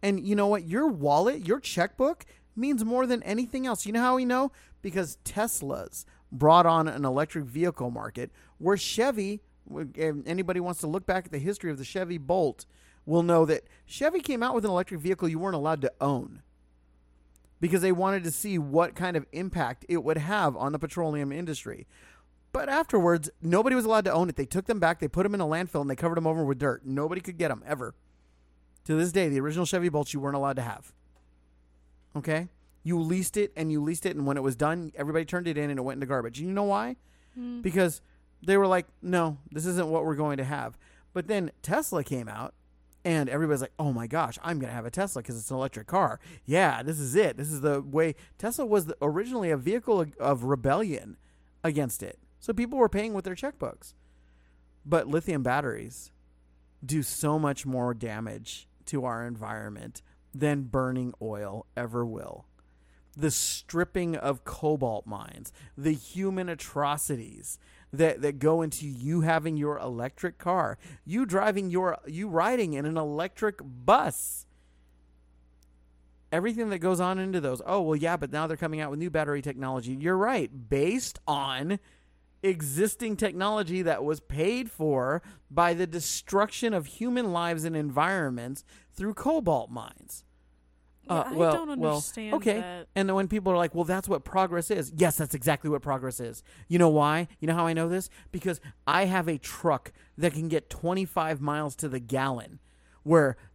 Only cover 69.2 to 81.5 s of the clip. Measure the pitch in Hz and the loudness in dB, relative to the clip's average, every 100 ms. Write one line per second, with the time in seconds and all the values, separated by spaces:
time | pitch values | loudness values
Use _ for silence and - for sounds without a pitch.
69.2 | 156 160 156 156 147 147 127 117 123 - | 2 2 0 -2 -2 -4 -6 -6 -8 -6
70.2 | 180 165 175 180 139 - 170 151 - 202 | -8 -6 0 0 0 -4 -12 -18 -6 -2
71.2 | 254 185 208 202 190 175 185 160 - 156 | 0 2 2 2 0 0 0 -2 -6 -8
72.2 | 208 165 190 254 190 143 147 160 151 147 | 0 2 4 4 0 0 -2 -2 -2 -2
73.2 | 185 - 214 - 139 123 123 247 226 - | -4 0 -2 -2 -10 -4 6 6 6 -2
74.2 | - - - _ _ _ _ _ _ _ | -6 -10 -14 _ _ _ _ _ _ _
75.2 | _ _ _ _ _ _ _ _ _ _ | _ _ _ _ _ _ _ _ _ _
76.2 | - 160 202 226 226 190 175 180 180 190 | -4 -2 -2 -2 -2 0 2 2 2 0
77.2 | 190 185 143 127 - 196 165 151 165 170 | -2 0 -2 -4 0 0 2 2 2 0
78.2 | 143 151 160 156 165 156 151 143 175 156 | -2 -4 -4 -4 -4 -4 -6 -4 -2 0
79.2 | 151 143 139 127 131 131 120 131 156 185 | 0 -2 -4 -6 -4 -4 -6 -4 0 2
80.2 | 214 247 123 135 113 139 160 240 - - | 2 0 -2 -6 -2 2 2 0 -4 -8
81.2 | - 143 139 | -4 -2 -2